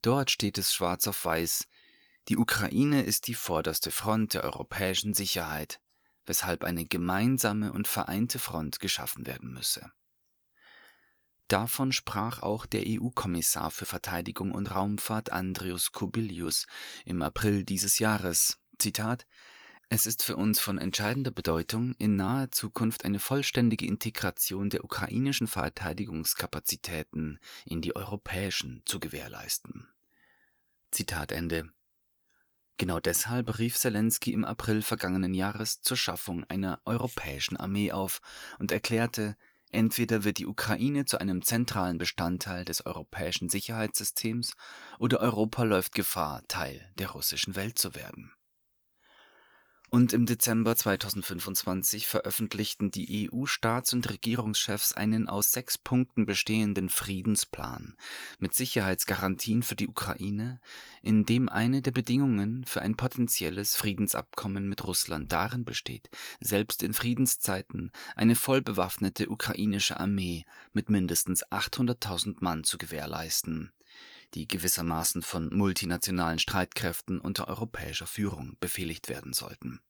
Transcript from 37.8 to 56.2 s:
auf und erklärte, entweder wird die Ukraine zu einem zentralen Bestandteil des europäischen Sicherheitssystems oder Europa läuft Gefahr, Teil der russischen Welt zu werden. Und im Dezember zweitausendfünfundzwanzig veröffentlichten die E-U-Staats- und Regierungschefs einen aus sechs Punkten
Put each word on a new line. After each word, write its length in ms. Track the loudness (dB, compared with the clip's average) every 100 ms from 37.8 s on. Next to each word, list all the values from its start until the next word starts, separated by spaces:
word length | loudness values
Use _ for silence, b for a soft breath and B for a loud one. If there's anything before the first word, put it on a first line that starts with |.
| 0
auf 260 | 0 -2 -4 B B B B
und 140 | -2
erklärte, 640 | -2 0 0 0 -2 -4 -6 b b b
entweder 540 | 2 4 4 2 2 2
wird 120 | 0
die 100 | -4
Ukraine 580 | -4 -2 2 2 2 0
zu 120 | 0
einem 260 | 0 0
zentralen 540 | 2 2 2 0 0 0
Bestandteil 680 | -2 0 0 0 -4 -6 -4
des 200 | -4 -4
europäischen 600 | -8 -8 -4 -2 -2 0
Sicherheitssystems 1080 | -2 -2 -2 -2 0 -2 -2 -2 0 -4 -8 B B B B
oder 220 | 2 4
Europa 420 | 4 2 2 2
läuft 320 | 4 4 2 0
Gefahr, 480 | 0 0 -2 -4 -6
Teil 420 | -4 -4 -6 -14 -6
der 140 | -6
russischen 440 | -4 -4 -2 -4 -2
Welt 240 | -2 -2
zu 160 | -2 -4
werden. 380 | -12 -14 -16 -20 _ _ _ _ _ b b b b b b b b b b
Und 220 | 6 8
im 120 | 6 4
Dezember 500 | 4 4 4 4 4
zweitausendfünfundzwanzig 1300 | 4 2 0 -2 -4 -6 -4 -4 0 0 0 -2 0
veröffentlichten 840 | -2 0 -2 -2 -2 -2 0 0
die 340 | 0 -2 -2
E-U-Staats- 680 | -2 -2 -2 0 2 2 2
und 160 | 0 0
Regierungschefs 840 | -2 -2 0 0 0 0 0 0
einen 360 | 2 2 2 2
aus 220 | 2 2
sechs 260 | 0 -2 -6
Punkten 480 | 0 2 2 2